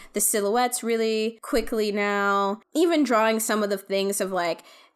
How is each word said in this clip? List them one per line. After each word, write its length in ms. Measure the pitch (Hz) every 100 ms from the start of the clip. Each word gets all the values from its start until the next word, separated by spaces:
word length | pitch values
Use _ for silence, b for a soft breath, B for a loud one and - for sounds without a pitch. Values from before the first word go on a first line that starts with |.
| B
the 80 | 208
silhouettes 600 | - 214 202 240 247 247
really 560 | 226 226 220 220 220 226
quickly 520 | - 269 220 226 214
now. 680 | 208 202 202 202 202 196 208 -
Even 300 | 302 339 311
drawing 340 | 262 220 220 220
some 240 | 220 214
of 80 | 202
the 80 | 196
things 420 | - 196 196 202
of, 120 | 190
like, 320 | 185 170 160 B B B